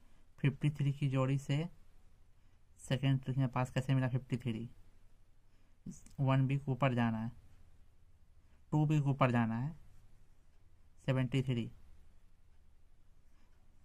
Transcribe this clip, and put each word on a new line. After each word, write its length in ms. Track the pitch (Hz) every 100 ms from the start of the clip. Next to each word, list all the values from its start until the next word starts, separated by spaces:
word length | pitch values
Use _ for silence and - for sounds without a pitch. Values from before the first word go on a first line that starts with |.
| - - - -
फिफ्टी 300 | 143 139 147
थ्री 200 | 151 139
की 160 | 139 143
जोड़ी 280 | 131 131 139
से 260 | - 143 175 - - - - - - - - - - -
second 440 | - 127 135 135
trick 140 | - 131
में 100 | 131
pass 220 | 127 127
कैसे 220 | 135 131 131
मिला 120 | 127
फिफ्टी 280 | 127 - 123
थ्री? 300 | 123 110 117 - - - - - - - - - - - - - - -
वन 220 | 135 135
week 260 | 131 139 139
ऊपर 240 | 127 139 120
जाना 220 | 117 110
है, 140 | 113 - - - - - - - - - - - - - -
two 140 | 151 151
week 220 | 156 139
ऊपर 240 | 135 131
जाना 260 | 120 113 113
है, 180 | 139 165 - - - - - - - - - - - - -
सेवेंटी 360 | 131 127 135
थ्री, 280 | 135 117 113 - - - - - - - - - - - - - - - - - - - - -